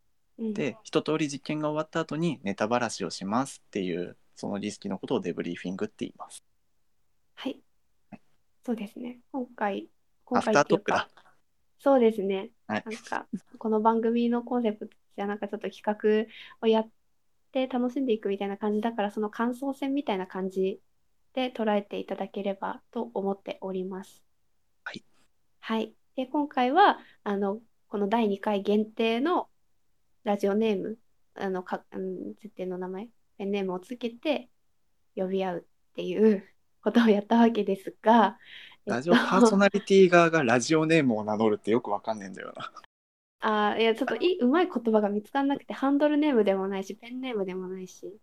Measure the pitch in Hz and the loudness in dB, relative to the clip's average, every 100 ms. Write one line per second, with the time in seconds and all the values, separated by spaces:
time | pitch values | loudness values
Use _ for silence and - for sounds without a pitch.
0 | _ _ _ - 220 202 143 - - 156 | _ _ _ -10 -6 -4 -6 -6 -4 -2
1 | 151 156 151 143 - 151 151 151 156 165 | 0 -2 -2 -6 -6 -4 -4 -4 -4 -6
2 | 160 147 170 123 98 95 107 120 117 - | -4 -2 -2 -4 -6 -4 0 0 -2 -4
3 | 85 - 95 113 139 - _ 107 92 85 | -8 -8 -4 -2 -4 -10 _ -6 -4 -4
4 | - - _ - 113 101 104 - 101 98 | -6 -12 _ -12 -8 -6 -6 -8 -8 -8
5 | - 123 90 73 87 85 90 95 107 - | -4 -4 -4 -6 -6 -8 -8 -8 -8 -8
6 | - - - - _ _ _ _ _ _ | -12 -12 -20 -20 _ _ _ _ _ _
7 | _ _ _ - 262 - _ _ _ _ | _ _ _ -12 -12 -12 _ _ _ _
8 | _ - _ _ _ _ - 226 202 240 | _ -20 _ _ _ _ -6 -6 -6 -12
9 | 247 247 _ 277 247 - 208 202 330 _ | -14 -14 _ -10 -10 -4 -4 -4 -10 _
10 | _ _ - - 233 175 147 - - - | _ _ -4 -2 2 2 4 0 0 -2
11 | - - _ _ _ _ _ _ 285 269 | -4 -14 _ _ _ _ _ _ 2 6
12 | 226 220 190 190 214 _ - 214 220 220 | 4 2 -2 -4 -6 _ -6 -6 -6 -14
13 | - - - 202 _ - 220 220 226 226 | -8 -8 -6 -12 _ -8 -2 2 2 2
14 | 233 233 240 240 233 247 226 208 214 _ | 2 0 0 -2 -2 -2 -2 -4 -12 _
15 | _ - 202 208 202 208 196 - - 208 | _ -8 -6 -6 -8 -8 -10 -6 -4 0
16 | 214 214 226 - - - 226 220 220 _ | 2 2 0 -10 -20 -4 2 2 0 _
17 | _ _ _ _ _ 262 254 247 247 277 | _ _ _ _ _ -4 -2 -2 -2 -2
18 | 254 220 202 196 196 196 214 214 233 233 | -2 -2 -2 -4 -6 -4 -2 -2 -2 -2
19 | 202 214 208 - 233 247 277 269 277 277 | -4 -2 -6 -2 -4 -2 -6 -6 -4 -4
20 | 277 190 190 190 185 185 190 220 _ _ | -2 -4 -4 -6 -6 -2 -4 -4 _ _
21 | _ _ _ 262 254 254 214 208 202 190 | _ _ _ -6 -6 -2 0 0 -2 -10
22 | 185 190 196 208 196 196 190 240 _ 240 | -8 -8 -8 -6 -6 -6 -8 -10 _ -10
23 | 233 202 196 196 - - 190 190 185 190 | -8 -6 -4 -6 -8 -10 -8 -6 -8 -10
24 | 196 - _ _ _ _ _ _ - - | -14 -20 _ _ _ _ _ _ -14 -14
25 | _ _ _ _ _ _ - 220 220 _ | _ _ _ _ _ _ -4 -4 -4 _
26 | _ - 262 302 294 - 247 320 392 - | _ -8 -4 -2 -2 0 2 6 6 4
27 | - _ 208 202 202 214 _ _ - 208 | -6 _ -4 -2 -2 -4 _ _ -8 -4
28 | 202 233 214 196 214 202 202 208 214 - | 0 2 0 0 -2 -2 2 0 0 -2
29 | 226 233 302 339 - _ _ _ _ _ | -2 0 0 -2 -4 _ _ _ _ _
30 | _ _ 214 202 202 202 220 190 185 220 | _ _ -2 0 0 2 0 0 -4 -10
31 | _ _ _ - 196 185 180 185 - 196 | _ _ _ -8 -6 -6 -6 -10 -10 -10
32 | 190 185 202 214 208 - 185 180 185 190 | -8 -8 -12 -14 -18 -10 -8 -8 -8 -10
33 | 233 _ _ - 196 202 190 180 - 240 | -14 _ _ -10 -4 -2 -2 -6 -8 -8
34 | 233 233 311 247 247 _ _ _ _ _ | -8 -6 -2 -2 -4 _ _ _ _ _
35 | _ - 185 190 185 175 - _ _ - | _ -6 -2 -2 -2 -6 -10 _ _ -10
36 | 180 180 220 202 - _ _ _ 214 233 | -4 4 4 4 -4 _ _ _ 0 4
37 | 226 202 202 233 233 220 196 196 - - | 4 4 4 6 6 4 -2 -4 -6 -2
38 | 214 233 202 - - - - - - 117 | 4 6 6 0 -20 -20 -20 -12 -4 -2
39 | 156 247 247 185 233 196 202 202 - 196 | 4 4 6 6 6 8 4 4 4 8
40 | 180 175 165 160 123 123 117 156 156 160 | 8 8 6 4 4 2 4 2 4 4
41 | 135 107 107 104 110 104 - 117 107 101 | 4 0 0 2 2 2 2 0 0 -6
42 | - 110 98 95 - - - - - _ | -4 -8 -8 -12 -14 -12 -14 -16 -20 _
43 | _ _ _ - 220 214 208 214 226 226 | _ _ _ -6 -2 2 0 2 2 2
44 | 254 233 359 359 247 320 359 262 233 214 | -2 0 0 2 2 4 2 0 2 2
45 | 202 208 - 277 277 277 - 208 269 285 | 2 -2 -4 -2 0 -2 -6 -2 0 2
46 | 294 294 302 240 202 196 190 196 196 202 | 4 2 2 4 4 2 0 -4 -8 -12
47 | 233 254 262 220 190 185 185 190 185 - | -12 -10 -6 -4 -4 -6 -8 -10 -14 -16
48 | 180 214 | -18 -16